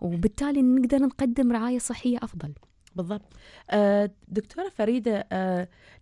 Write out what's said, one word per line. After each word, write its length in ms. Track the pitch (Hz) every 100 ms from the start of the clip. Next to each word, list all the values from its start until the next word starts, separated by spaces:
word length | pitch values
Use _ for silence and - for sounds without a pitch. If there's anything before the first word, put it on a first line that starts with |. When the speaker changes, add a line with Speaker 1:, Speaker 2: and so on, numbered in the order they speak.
Speaker 1:
وبالتالي 600 | 175 170 202 - 285 277
نقدر 360 | 254 254 247 277
نقدم 540 | 269 - 262 247 247
رعاية 280 | 220 247 247
صحية 380 | - 240 247 240
أفضل. 320 | 220 170 147 147 - _ _ 180
Speaker 2:
بالضبط. 380 | 175 208 - - - - -
آه، 420 | 208 202 202 208 - -
دكتورة 420 | 202 - - 381
فريدة، 580 | - 214 247 226 202 -
آه، 360 | 190 185 180 180 _ - -